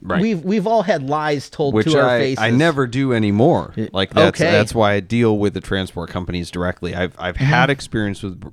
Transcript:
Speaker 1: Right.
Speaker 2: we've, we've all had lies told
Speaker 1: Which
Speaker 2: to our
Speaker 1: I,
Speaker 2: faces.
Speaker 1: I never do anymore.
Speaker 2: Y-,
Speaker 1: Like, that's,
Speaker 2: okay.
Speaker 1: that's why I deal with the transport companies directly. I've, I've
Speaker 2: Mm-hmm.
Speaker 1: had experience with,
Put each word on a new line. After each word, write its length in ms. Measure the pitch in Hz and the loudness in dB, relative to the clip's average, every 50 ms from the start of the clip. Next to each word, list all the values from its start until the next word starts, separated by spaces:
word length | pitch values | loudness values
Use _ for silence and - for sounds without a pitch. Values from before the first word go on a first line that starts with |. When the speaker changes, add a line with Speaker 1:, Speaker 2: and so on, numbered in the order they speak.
Speaker 1:
Right. 200 | - 92 180 175 | -6 -4 -2 0
Speaker 2:
we've, 220 | 202 226 214 165 147 | 0 0 0 -2 -2
we've 240 | 185 208 220 180 | -2 0 0 2
all 160 | 220 226 220 185 | 2 2 2 2
had 180 | 190 190 156 135 | 2 0 -2 -2
lies 460 | 135 147 151 151 156 147 139 - - | -2 -2 -2 0 -2 -2 -2 -4 -6
told 240 | - - 156 135 104 | -6 -4 -2 0 2
Speaker 1:
Which 140 | 107 107 | 2 2
Speaker 2:
to 120 | 160 151 143 | 4 4 4
our 100 | 131 123 | 4 4
Speaker 1:
I, 100 | 123 117 | 2 2
Speaker 2:
faces. 240 | 135 131 135 107 110 | 2 0 0 0 0
Speaker 1:
I 80 | 117 | 2
never 340 | 117 131 156 170 151 139 135 | 2 4 4 2 2 0 -2
do 260 | 117 113 135 139 131 120 | -2 0 -2 0 0 0
anymore. 600 | 113 107 104 101 104 123 170 160 98 78 - - | 2 2 2 4 4 4 4 4 2 0 -4 -6
Speaker 2:
Y-, 140 | - 110 - | -8 -8 -4
Speaker 1:
Like, 220 | - 95 98 - - | -2 -2 -2 0 2
that's, 260 | - - 98 - - | 2 2 2 2 2
Speaker 2:
okay. 120 | 156 170 | 0 2
Speaker 1:
that's 240 | 170 104 110 107 - | 2 2 2 2 0
why 160 | 117 107 104 101 | 2 2 2 2
I 60 | 101 | 0
deal 360 | 92 87 117 117 120 110 107 | -2 0 0 2 4 4 2
with 180 | 104 104 101 - | 2 0 -2 -2
the 60 | 95 | -4
transport 500 | - - 98 98 92 90 - 87 85 - | -6 -4 -4 -4 -4 -6 -8 -10 -10 -8
companies 400 | - 90 90 - 90 87 85 - | -8 -8 -6 -6 -6 -6 -6 -6
directly. 420 | - 87 87 90 87 - 87 87 87 | -6 -4 -4 -4 -4 -6 -8 -8 -6
I've, 220 | 90 92 90 - | -4 -6 -6 -6
I've 180 | - 85 90 87 | -6 -8 -6 -4
Speaker 2:
Mm-hmm. 80 | - 131 | -2 0
Speaker 1:
had 240 | 139 127 123 131 135 | 2 2 2 2 2
experience 500 | 139 135 - - - 113 104 101 98 - | 0 -4 -6 -6 -4 -4 -4 -4 -4 -6
with, 220 | - 98 90 80 - 85 | -10 -12 -12 -12 -16 -18